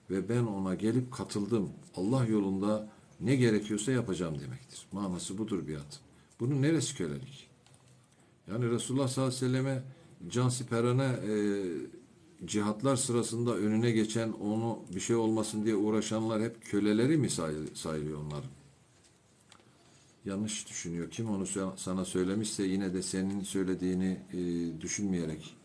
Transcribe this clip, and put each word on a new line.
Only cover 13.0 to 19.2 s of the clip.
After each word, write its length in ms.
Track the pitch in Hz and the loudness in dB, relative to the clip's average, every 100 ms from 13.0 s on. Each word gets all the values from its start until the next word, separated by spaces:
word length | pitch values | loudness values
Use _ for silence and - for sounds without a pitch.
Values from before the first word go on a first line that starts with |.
| - 120 110 113 120 104 | 2 2 0 0 0 2
önüne 340 | 104 107 120 | 2 4 4
geçen, 400 | 113 107 117 113 | 4 2 0 -2
onu 480 | 104 101 110 113 110 - 90 | -2 -2 0 0 -2 -6 -6
bir 40 | |
şey 160 | - 117 | 2 4
olmasın 500 | 110 110 107 107 107 | 4 2 0 0 0
diye 100 | 107 | 2
uğraşanlar 640 | 107 107 107 110 110 110 | 2 2 2 0 0 0
hep 240 | 113 - - | -2 -4 -2
köleleri 520 | 101 104 107 123 156 | 2 4 6 6 4
mi 120 | 110 | 2
say-, 260 | - 80 76 76 | 0 -2 -2 -6
sayılıyor 460 | - 85 78 76 76 76 | -6 -4 -4 -4 -4 -6
onların? 240 | 73 67 - - - _ _ - _ | -8 -8 -14 -20 -20 _ _ -20 _